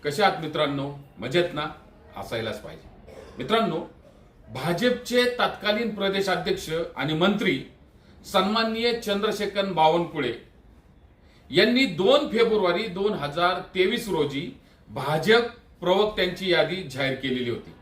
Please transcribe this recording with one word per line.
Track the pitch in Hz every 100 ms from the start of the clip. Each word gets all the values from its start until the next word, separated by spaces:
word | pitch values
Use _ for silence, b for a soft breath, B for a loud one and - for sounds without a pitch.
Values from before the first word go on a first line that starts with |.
कसे | 147 143
आहात | 196 -
मित्रांनो? | 156 156 147 139 139 - - -
मजेत | 120 175 170
ना? | 147 156 - - - - -
असायलाच | - 117 110 -
पाहिजे. | - - - - - - - -
मित्रांनो, | 139 226 190 160 - - - - - - -
भाजपचे | 117 160 175 247 247 - 247
तत्कालीन | 247 - 190 - 208 214 226
प्रदेशाध्यक्ष | 196 196 190 190 175 175 - - 160 165 -
आणि | 143
मंत्री | 156 185 202 254 131 - - - - b b -
सन्माननीय | 196 196 220 226 226 240
चंद्रशेखर | 233 208 202 214 202 202 202
बावनकुळे | 196 170 156 175 170 156 123 - - - - - _ - - _ b b b
यांनी | 165 233 240
दोन | 269 156 196 285 -
फेब्रुवारी | 214 226 214 185 175 226
दोन | 180 202
हजार | 180 143 151 175 185 -
तेवीस | 185 190 233 208
रोजी | 165 139 139 - - b b b
भाजप | 113 135 156 156 233 233 - - -
प्रवक्त्यांची | 175 190 214 202 185 175 185
यादी | 165 151 185 156
जाहीर | 135 135
केलेली | 127 135 123 120
होती. | 104 - -